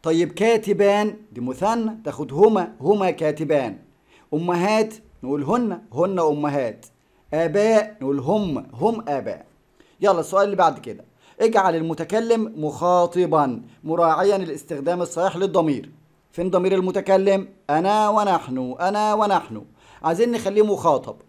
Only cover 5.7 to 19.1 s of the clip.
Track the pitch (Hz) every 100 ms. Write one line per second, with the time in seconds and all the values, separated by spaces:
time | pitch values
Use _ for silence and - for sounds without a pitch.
5.7 | 175 - 120 185 185 160 147 147 143 120
6.7 | 107 - _ _ _ _ 156 165 196 214
7.7 | 220 208 - 135 143 131 214 190 131 -
8.7 | 117 196 226 220 139 110 80 - _ _
9.7 | _ _ _ 202 175 - 190 196 190 165
10.7 | 123 120 98 - _ _ - 226 220 190
11.7 | 165 165 160 165 214 226 226 214 160 151
12.7 | 143 175 180 175 175 175 156 139 120 -
13.7 | _ 156 165 165 156 196 196 175 135 -
14.7 | 147 143 175 170 165 185 170 190 175 160
15.7 | 127 90 - _ _ _ - 180 180 185
16.7 | 190 185 190 190 190 196 196 - _ -
17.7 | 151 185 214 208 214 202 170 - 127 127
18.7 | 127 180 208 214